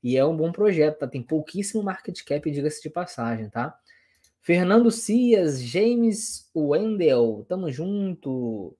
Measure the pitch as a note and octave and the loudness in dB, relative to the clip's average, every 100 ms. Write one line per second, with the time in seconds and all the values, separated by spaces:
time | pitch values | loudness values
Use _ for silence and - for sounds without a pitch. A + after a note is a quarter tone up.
0 | B2 C3 C3+ D#3+ E3 F3 G#3 F3 D3+ D3+ | 0 2 2 2 -2 0 0 4 2 0
1 | C3+ C3+ A#2+ D#3 - F#3 G3+ A3 G3+ F#3 | -8 -8 -4 -4 -4 -8 -4 -4 -4 -6
2 | - F3+ - D3 D3+ C#3+ C#3+ D3 D#3 D#3+ | -10 -14 -6 -4 -4 -4 -4 -4 -10 -8
3 | F3 - A#2 A#2 G#2+ A#2 C3+ - _ _ | -8 -6 -6 -4 -6 -6 -8 -10 _ _
4 | _ _ _ _ - F3 F3+ G#3+ A#3+ A3+ | _ _ _ _ 0 2 4 6 4 2
5 | - A3 B3 A3 E3+ C3+ A#2+ C#3+ A3 A#3+ | 0 2 4 4 4 0 -4 0 2 4
6 | A#3 G3+ - - _ - D3 D3 G#3+ G#3 | 2 0 -6 -12 _ -4 0 0 0 2
7 | E3 B2+ A#2 G#2+ G#2 F3+ F3 C3 E3+ G3+ | 4 4 2 0 -6 -6 -6 -6 -4 -4
8 | G3 E3+ C#3 C3 A#2+ A2 F2 - | -4 -6 -6 -4 -4 -6 -10 -16